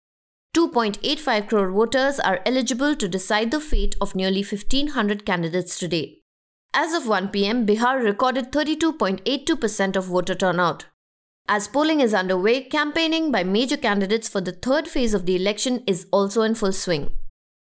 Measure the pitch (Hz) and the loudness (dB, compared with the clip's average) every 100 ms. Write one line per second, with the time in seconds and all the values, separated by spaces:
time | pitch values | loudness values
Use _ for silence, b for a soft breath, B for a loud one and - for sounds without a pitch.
0 | _ _ _ _ _ 330 339 247 220 202 | _ _ _ _ _ 0 2 2 0 -2
1 | - 302 - 214 208 214 190 190 233 262 | -4 -4 -2 -2 0 0 0 0 2 2
2 | 269 277 - 180 226 254 240 254 294 294 | 0 0 0 0 0 0 0 0 0 0
3 | 196 185 - 214 233 302 302 - 202 - | -2 -4 -2 -2 0 -2 2 4 4 2
4 | 196 185 190 190 202 202 - 269 294 269 | 0 0 0 0 -2 -4 2 2 2 0
5 | 208 208 - 180 165 180 175 - 175 165 | -2 -2 -2 -2 0 -2 -4 -6 -4 -4
6 | 135 - _ _ _ _ _ - 320 339 | -4 -10 _ _ _ _ _ -2 0 -2
7 | 240 196 196 208 196 240 208 214 240 269 | 0 0 0 0 0 2 2 2 2 2
8 | 220 208 254 254 254 285 302 311 330 311 | 0 2 0 0 -2 -2 0 0 0 0
9 | 190 190 - 277 285 330 220 - 196 190 | -2 -2 -2 -2 0 0 0 0 0 0
10 | 185 180 180 180 190 175 175 151 - _ | 0 0 0 0 0 2 0 -2 -10 _
11 | _ _ _ _ - 208 202 277 311 311 | _ _ _ _ -2 -2 0 0 2 2
12 | 240 202 185 185 202 262 262 302 294 302 | 2 2 0 0 2 0 0 -2 0 0
13 | 320 320 320 226 180 202 247 294 226 202 | 0 0 0 0 0 0 0 0 0 0
14 | 196 220 226 202 185 180 240 294 311 - | 0 -2 -2 -4 -4 -4 0 0 0 0
15 | 233 202 175 185 190 214 269 247 196 180 | 2 2 0 0 0 -2 -2 -2 -2 -4
16 | - 202 196 226 220 226 196 202 - 156 | 0 0 2 0 0 0 0 0 -2 0
17 | - - - - _ _ _ | 2 0 -2 -8 _ _ _